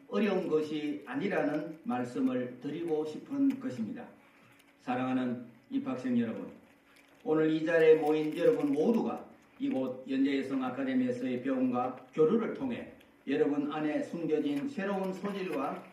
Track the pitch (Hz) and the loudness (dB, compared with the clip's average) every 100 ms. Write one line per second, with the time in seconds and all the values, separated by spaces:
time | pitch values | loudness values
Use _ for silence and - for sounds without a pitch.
0 | - 208 208 185 151 156 151 151 147 139 | -6 0 2 0 2 0 0 -4 -4 -6
1 | - 135 196 175 147 151 - - 120 127 | -6 -4 -2 0 0 -2 -6 -8 -4 -4
2 | 123 147 127 127 123 - 143 160 170 151 | -4 -2 0 0 -4 -8 -8 -6 -2 -2
3 | 156 - - 277 277 - 262 226 208 - | -2 -6 -6 2 2 2 -4 -6 -6 -8
4 | - - _ _ _ _ _ _ - 127 | -14 -20 _ _ _ _ _ _ -6 -2
5 | 127 127 123 117 - - - 139 131 123 | 0 0 0 -4 -10 -18 -6 -4 -4 -4
6 | 131 120 113 95 - - - _ _ - | 0 0 0 -4 -10 -14 -20 _ _ -20
7 | _ - 160 156 156 160 160 165 160 156 | _ -8 0 2 4 2 4 6 8 8
8 | 151 156 151 170 165 143 143 139 196 - | 6 2 0 2 4 4 2 2 4 2
9 | - - - - _ - 135 131 131 - | 0 -4 -10 -20 _ -6 -4 -2 -2 -6
10 | 117 135 139 135 135 131 127 135 131 127 | -4 0 2 0 -2 -4 -4 -4 0 0
11 | 123 - 131 120 135 131 127 123 127 - | 0 0 -2 -2 -2 0 2 0 -2 -6
12 | - 160 160 220 - - 131 113 - - | -4 4 4 4 0 -4 -6 -6 -10 -16
13 | - _ - 147 139 143 147 151 151 143 | -20 _ -2 2 2 0 -2 -2 -2 -2
14 | - 170 156 151 143 143 - - 196 190 | -4 -6 -2 0 0 -2 -4 -4 -4 -2
15 | 190 - 202 196 180 143 143 185 - | -4 -6 -6 -6 -6 -4 -6 -8 -12